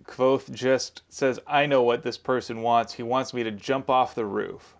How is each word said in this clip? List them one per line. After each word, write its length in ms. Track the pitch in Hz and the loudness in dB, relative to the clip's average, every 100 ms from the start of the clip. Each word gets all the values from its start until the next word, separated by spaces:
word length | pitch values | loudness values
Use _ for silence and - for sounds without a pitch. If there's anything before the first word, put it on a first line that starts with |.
Kvothe 480 | - - 131 135 - | -12 2 2 2 -2
just 520 | 123 127 131 - - - | -4 0 0 0 -12 -20
says, 300 | - 135 117 - | -2 -2 -2 -2
"I 220 | 143 147 | 0 4
know 160 | 135 | 4
what 180 | 120 120 | 4 2
this 160 | 123 - | -2 -6
person 460 | - 127 - 113 | -2 -2 -2 -4
wants. 300 | 113 117 110 | 0 2 0
He 100 | - | -4
wants 320 | 117 127 127 123 | -4 -2 -2 -4
me 80 | |
to 80 | 113 | -4
jump 360 | 104 - 135 131 | -4 -2 -2 2
off 280 | 127 120 - | 2 2 -2
the 100 | 107 | -4
roof, 500 | 104 95 - - | -4 -6 -8 -18